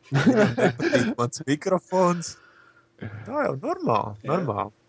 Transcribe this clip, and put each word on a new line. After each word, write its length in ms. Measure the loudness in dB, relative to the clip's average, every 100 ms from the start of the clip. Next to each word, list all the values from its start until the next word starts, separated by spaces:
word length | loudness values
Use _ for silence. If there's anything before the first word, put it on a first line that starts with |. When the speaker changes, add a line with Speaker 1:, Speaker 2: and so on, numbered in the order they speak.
| -2
Speaker 1:
viņam 420 | 2 4 6 4 4
nepatīk 580 | 0 2 0 2 2
Speaker 2:
<laughs> 40 | 0
Speaker 1:
mans 240 | -2 -4 -2
mikrofons. 840 | -2 0 -2 0 2 2 0 -6 -14 _ -20 -20 _ _ _
Tā 460 | -14 -12 -8 -4
jau 100 | -2 -2
normāli, 600 | -6 -4 0 0 -2 -8
Speaker 3:
Jā. 80 | -4
Speaker 1:
normāli. 400 | -4 -2 -4 -6 -10